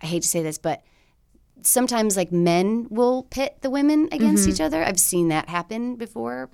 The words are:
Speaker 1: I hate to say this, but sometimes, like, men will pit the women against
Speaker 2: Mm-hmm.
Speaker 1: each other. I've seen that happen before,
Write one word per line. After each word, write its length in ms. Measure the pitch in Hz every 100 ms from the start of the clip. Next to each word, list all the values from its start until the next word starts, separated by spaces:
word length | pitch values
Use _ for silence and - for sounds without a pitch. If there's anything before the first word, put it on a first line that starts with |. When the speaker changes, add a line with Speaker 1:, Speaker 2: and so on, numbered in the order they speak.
Speaker 1:
I 20 | 160
hate 180 | 175
to 40 | -
say 160 | 175
this, 140 | 156 151
but 260 | 165 - _ _ _ _ _ _ _ _
sometimes, 560 | - 247 247 233 214 190
like, 160 | 170
men 540 | 175 170 175 190 226 233
will 340 | 220 247 254
pit 360 | 262 262 277 -
the 80 | 269
women 400 | 277 285 302 311
against 320 | 302 220 202
Speaker 2:
Mm-hmm. 80 | 190
Speaker 1:
each 80 | 190
other. 220 | 156 160
I've 160 | 165 196
seen 300 | - 175 170
that 180 | 156 -
happen 480 | 175 175 220 240 240
before, 540 | 226 233 233 254 262